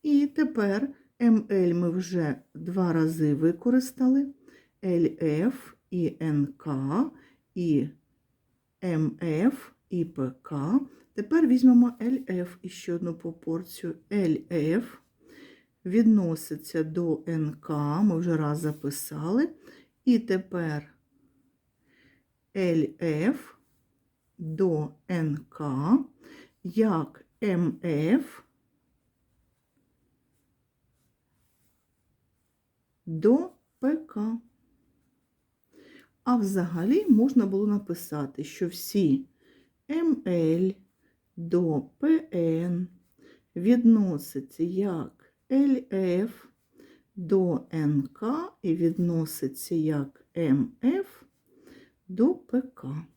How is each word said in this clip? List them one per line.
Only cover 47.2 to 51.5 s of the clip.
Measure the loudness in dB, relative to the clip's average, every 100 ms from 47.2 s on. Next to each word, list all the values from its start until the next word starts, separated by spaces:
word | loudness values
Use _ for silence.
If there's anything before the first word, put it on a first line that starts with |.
| 0 2 2 0 -4
Н | -2 2 0
К | -2 -8 -4 -4 -6 _
і | -4 0
відноситься | 0 0 0 0 -4 -6 -8 -8 -4
як | -2 0 -2 -4 _ _ -4
М | 0 2 0 -2
Ф | 0 0 -4 -14 _ _ _